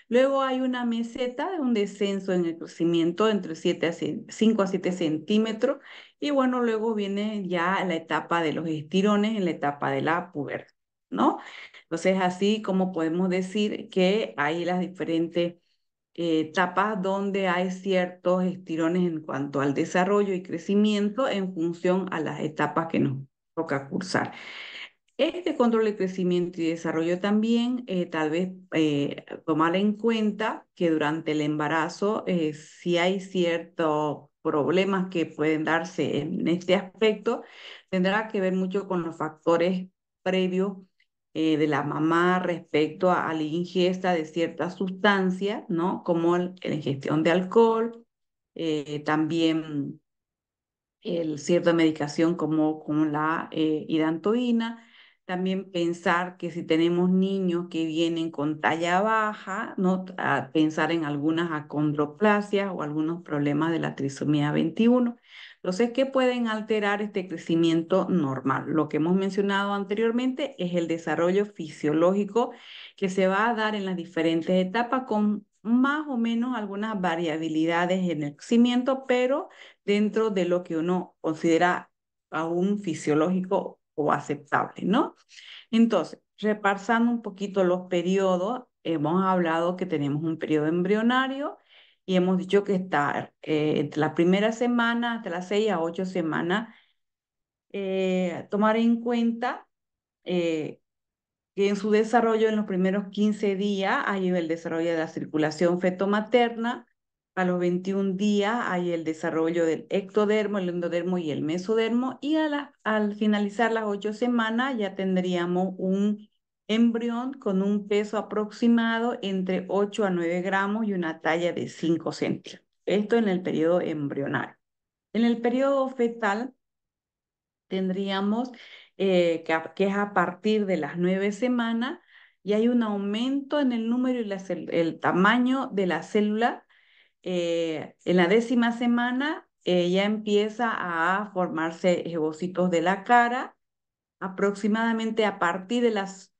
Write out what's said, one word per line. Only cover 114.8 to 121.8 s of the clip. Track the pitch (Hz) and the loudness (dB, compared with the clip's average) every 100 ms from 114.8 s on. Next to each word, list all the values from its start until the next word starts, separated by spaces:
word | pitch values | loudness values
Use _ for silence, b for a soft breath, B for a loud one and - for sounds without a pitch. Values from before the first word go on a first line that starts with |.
| 196 190 | -4 -4
tendríamos | 190 185 185 175 175 180 190 185 | 0 0 0 0 0 0 -2 -2
un | 185 190 208 208 - _ _ _ - | -2 0 0 -2 -8 _ _ _ -2
embrión | 220 233 226 240 233 262 | 2 2 2 -2 -4 -6
con | 277 208 190 | -6 -2 0
un | 196 208 202 | 2 0 0
peso | 208 208 214 | 0 0 -4
aproximado | 208 208 208 - 233 233 226 226 233 - | -4 -4 -4 0 4 4 2 0 -2 -4
entre | 196 190 185 185 185 | -4 -2 -2 -2 -2
ocho | 190 202 214 | 0 0 0
a | 202 | 0
nueve | 175 170 180 | 0 0 -2
gramos | 185 196 202 214 214 | 0 0 0 0 0
y | |
una | 190 160 160 | 0 -2 -2
talla | 160 165 170 | -2 0 0
de | 160 120 | -2 -6
cinco | - | -2